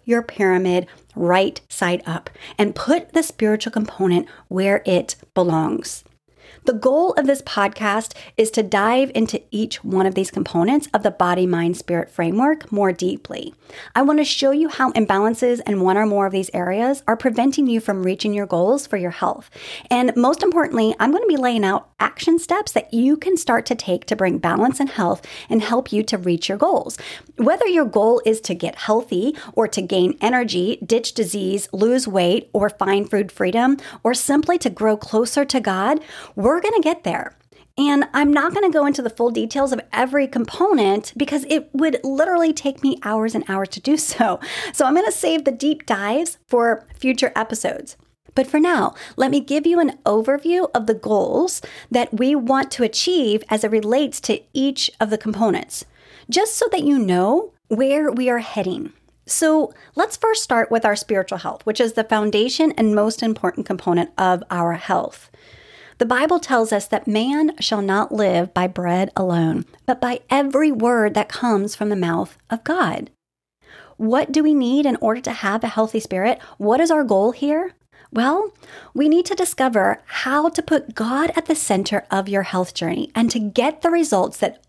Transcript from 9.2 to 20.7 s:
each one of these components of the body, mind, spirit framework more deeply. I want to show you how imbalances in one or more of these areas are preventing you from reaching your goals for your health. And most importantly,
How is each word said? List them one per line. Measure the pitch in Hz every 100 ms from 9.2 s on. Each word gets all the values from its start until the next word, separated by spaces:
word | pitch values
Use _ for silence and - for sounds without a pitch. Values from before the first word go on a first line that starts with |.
| 220 208 -
each | 208 220 -
one | - 190 190
of |
these | 190 185
components | 196 190 170 185 294 294
of | 214
the | 208
body, | 190 175 180 185
mind, | 170 170 180
spirit | - 170 -
framework | - 165 196 277 311 -
more | 202 196
deeply. | 180 185 - - - - - - - -
I | -
want | 277 302
to |
show | 294 - 269
you | 285 320
how | - 262
imbalances | 233 208 196 214 226 247 240 -
in | 196
one | 185 196
or | 214
more | 202
of | 196
these | 190 185
areas | 185 180 196 247 277 -
are | 226
preventing | 262 233 262 269 262
you | 226
from | 220 196
reaching | 185 190 214
your | 202 202
goals | 175 185 277 -
for | 202
your | 175
health. | - 185 - - - - - -
And | 247 247 240
most | 247 -
importantly, | 381 339 294